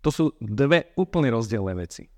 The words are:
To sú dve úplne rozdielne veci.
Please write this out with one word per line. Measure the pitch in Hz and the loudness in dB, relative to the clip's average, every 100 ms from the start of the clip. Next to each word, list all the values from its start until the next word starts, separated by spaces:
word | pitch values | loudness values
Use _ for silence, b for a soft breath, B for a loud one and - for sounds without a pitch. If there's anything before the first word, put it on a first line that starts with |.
To | 151 | -2
sú | - 156 - | 0 -2 -2
dve | 110 107 139 170 - - | -8 0 4 2 0 -4
úplne | 185 175 139 | -2 2 2
rozdielne | 117 113 110 95 90 | 2 0 -2 -2 -4
veci. | 87 - - | -8 -12 -20